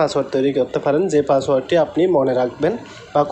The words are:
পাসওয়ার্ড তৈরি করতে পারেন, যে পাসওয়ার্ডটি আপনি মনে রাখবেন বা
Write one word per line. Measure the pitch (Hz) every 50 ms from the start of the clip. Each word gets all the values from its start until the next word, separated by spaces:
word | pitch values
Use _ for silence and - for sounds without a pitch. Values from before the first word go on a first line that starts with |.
পাসওয়ার্ড | 156 139 - 147 131 - -
তৈরি | 135 131 143 135 139
করতে | 123 - - - -
পারেন, | 143 139 160 196 180
যে | 151 147
পাসওয়ার্ডটি | 139 - 143 135 - - 139 131 127 - 175 165 151
আপনি | 151 - 156 185 190 170 139
মনে | 135 135 123 127
রাখবেন | 123 123 - - 151 175 226 247 - - - - - - -
বা | 147 147 147